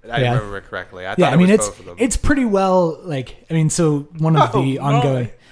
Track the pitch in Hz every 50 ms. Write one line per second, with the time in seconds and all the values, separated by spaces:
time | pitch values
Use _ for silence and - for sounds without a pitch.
0 | - 113 117 117 123 123 120 113 104 101 101 98 - - - 95 90 - - 90
1 | 92 92 104 185 175 - - 165 180 185 208 220 107 101 98 - - - 87 -
2 | 233 247 - - - - 294 277 254 226 196 190 190 190 185 185 180 165 160 -
3 | - 185 151 131 123 - - - - - 160 165 156 156 - - 170 156 147 143
4 | 143 - - 156 156 160 160 - - - - 135 131 135 131 131 131 143 143 139
5 | 131 139 131 127 123 110 - - _ -